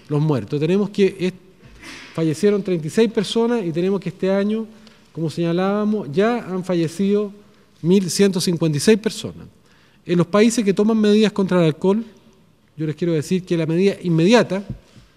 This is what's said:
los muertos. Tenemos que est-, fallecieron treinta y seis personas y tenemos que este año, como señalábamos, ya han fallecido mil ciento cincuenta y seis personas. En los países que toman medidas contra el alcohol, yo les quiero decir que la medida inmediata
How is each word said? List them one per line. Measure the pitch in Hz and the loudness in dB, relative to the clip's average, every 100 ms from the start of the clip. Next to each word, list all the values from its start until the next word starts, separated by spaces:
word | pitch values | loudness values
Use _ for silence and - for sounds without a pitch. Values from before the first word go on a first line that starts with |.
| - | -6
los | 147 | -2
muertos. | 156 131 101 147 | 0 -2 -2 -4
Tenemos | 160 196 202 | 0 0 -2
que | 208 190 - | 0 -2 0
est-, | 180 185 - _ - - - - - | -6 -6 -16 _ -20 -20 -20 -20 -12
fallecieron | - 160 143 208 202 | -4 -2 0 2 0
treinta | 190 175 151 | 0 -4 -2
y | |
seis | - 226 | 0 2
personas | 226 180 226 233 240 170 | 0 -2 0 0 0 -2
y | |
tenemos | 156 185 196 | -2 -2 -2
que | 175 | -4
este | - 190 | -4 -2
año, | 196 202 220 220 - - - _ | 0 0 -2 -6 -14 -20 -20 _
como | 156 160 | -8 -6
señalábamos, | 170 170 170 190 208 214 214 139 | -2 -2 0 0 0 0 -2 -2
ya | 147 220 240 | 0 0 0
han | 165 185 | -4 -6
fallecido | 180 175 160 - 196 202 202 - - _ _ _ | -2 -2 -2 -2 0 0 -2 -10 -20 _ _ _
mil | 160 202 180 | 2 2 2
ciento | - 202 185 | 2 2 0
cincuenta | 190 165 165 147 | -2 0 0 2
y | |
seis | 214 214 | 2 2
personas. | 214 - 104 82 - _ _ _ _ _ - | 0 -6 -12 -14 -20 _ _ _ _ _ -2
En | 175 | 0
los | 165 | 2
países | 208 233 240 | 4 4 2
que | 202 | 0
toman | 185 214 220 | 2 2 2
medidas | 208 214 208 | 4 4 4
contra | 202 185 180 | 0 0 2
el | 160 | 2
alcohol, | 147 185 214 226 - _ _ _ _ _ - | 2 0 0 -4 -14 _ _ _ _ _ -8
yo | 156 | -8
les | 147 | -4
quiero | 170 | -2
decir | 156 - 185 | -2 0 -2
que | 180 170 | -2 -2
la | 156 | 0
medida | 170 196 - | 0 0 0
inmediata | 175 160 180 240 139 190 196 - - - - | 0 2 4 4 2 -4 -8 -14 -18 -20 -20